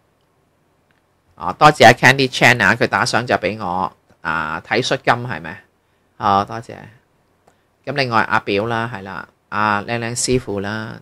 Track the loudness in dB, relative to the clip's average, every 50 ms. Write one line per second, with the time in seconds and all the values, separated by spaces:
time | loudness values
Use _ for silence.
0 | _ _ _ _ _ _ _ _ _ _ _ _ _ _ _ _ _ _ _ _
1 | _ _ _ _ _ _ _ -10 -8 -8 0 4 6 6 6 8 8 6 8 8
2 | 6 4 4 4 2 -2 0 2 4 4 4 4 4 2 2 2 0 0 0 -2
3 | -2 0 -2 -2 0 0 -2 0 0 -4 -6 -6 -6 -4 -2 -2 -4 -4 -6 _
4 | _ _ _ _ -6 -4 -4 -4 -4 -4 -6 -8 -6 -4 -2 -2 -2 -2 -4 -2
5 | 0 0 0 0 -2 -6 -10 -10 -10 -12 -14 -16 -20 _ _ _ _ _ _ _
6 | _ _ _ -4 0 2 2 2 0 -2 -6 -12 -12 -14 -18 -18 -20 -20 -20 _
7 | _ _ _ _ _ _ _ _ _ _ _ _ _ _ _ _ _ -8 -4 -4
8 | -2 0 0 0 0 0 -2 -4 -2 -2 -2 -2 -2 -2 -4 -4 -4 -6 -8 -12
9 | -12 -12 -12 -14 -14 -16 _ _ _ _ -4 -2 0 0 0 0 -2 -4 -6 -6
10 | -6 -6 -6 -6 -2 0 0 0 -2 -4 -6 -6 -6 -6 -8 -8 -10 -12 -14 -16